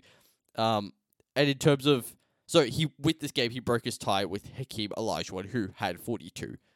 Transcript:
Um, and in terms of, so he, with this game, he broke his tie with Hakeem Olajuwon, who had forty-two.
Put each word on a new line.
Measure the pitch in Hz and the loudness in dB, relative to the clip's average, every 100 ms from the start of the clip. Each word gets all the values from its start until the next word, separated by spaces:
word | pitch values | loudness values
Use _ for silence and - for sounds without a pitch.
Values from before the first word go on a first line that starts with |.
| _ _ _ _ _ - | _ _ _ _ _ -2
Um, | 113 107 101 - _ _ _ - | 0 0 -2 -12 _ _ _ 2
and | 143 | 2
in | 131 | 4
terms | 160 143 139 | 4 4 4
of, | 135 - - _ _ - | 2 2 -14 _ _ 2
so | 170 123 | 4 4
he, | 135 156 - | 2 -2 0
with | 147 160 | 0 0
this | 147 | -2
game, | - 120 | 0 0
he | 123 | -2
broke | 117 117 120 | -2 0 0
his | - | -6
tie | - 98 95 | 0 0 0
with | 98 - - | -4 -10 -12
Hakeem | 131 - 104 - | -10 -6 -6 -4
Olajuwon, | 110 80 - 95 98 | -2 -2 -4 -6 -4
who | 123 95 - | -4 -4 -2
had | 98 87 | -4 -4
forty-two. | - 117 76 - - - _ | -6 -6 -8 -12 -12 -12 _